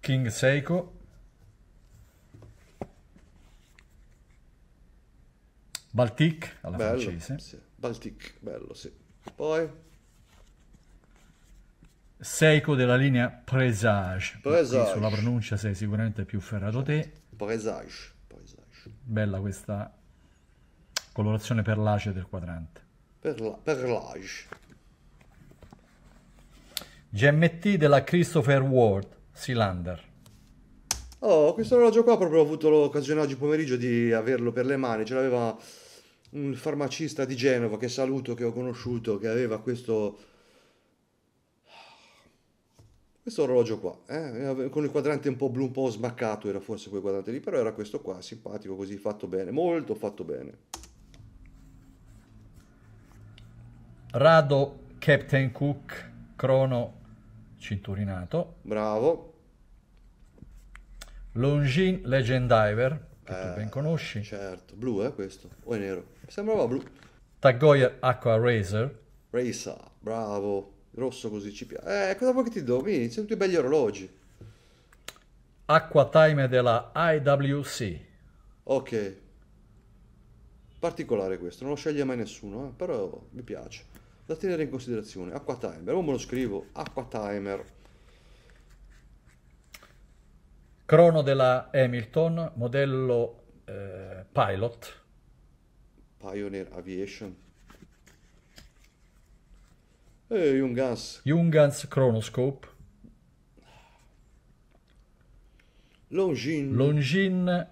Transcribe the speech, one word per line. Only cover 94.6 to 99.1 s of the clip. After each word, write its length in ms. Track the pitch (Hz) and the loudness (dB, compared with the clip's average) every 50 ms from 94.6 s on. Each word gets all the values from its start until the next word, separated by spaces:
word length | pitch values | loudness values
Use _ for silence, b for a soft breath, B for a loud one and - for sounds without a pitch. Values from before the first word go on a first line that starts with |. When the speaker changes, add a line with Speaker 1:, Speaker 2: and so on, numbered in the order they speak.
| 92 - - - - - - - _ _ _ - _ _ _ _ _ _ _ _ _ _ _ _ - _ _ - - _ _ | -2 -4 -6 -10 -18 -20 -20 -20 _ _ _ -20 _ _ _ _ _ _ _ _ _ _ _ _ -20 _ _ -20 -20 _ _
Speaker 2:
Pioneer 520 | _ - 98 95 101 101 98 98 98 92 - | _ -16 -12 -8 -8 -8 -6 -8 -8 -10 -10
Aviation. 640 | - 90 87 92 92 90 98 98 - - 110 98 90 - - _ _ _ - - - - - _ _ _ _ - - _ _ _ _ - _ _ _ - - - _ _ _ _ _ _ _ _ | -12 -14 -12 -10 -8 -8 -8 -8 -10 -14 -16 -16 -16 -18 -20 _ _ _ -20 -20 -20 -20 -20 _ _ _ _ -20 -20 _ _ _ _ -20 _ _ _ -20 -20 -20 _ _ _ _ _ _ _ _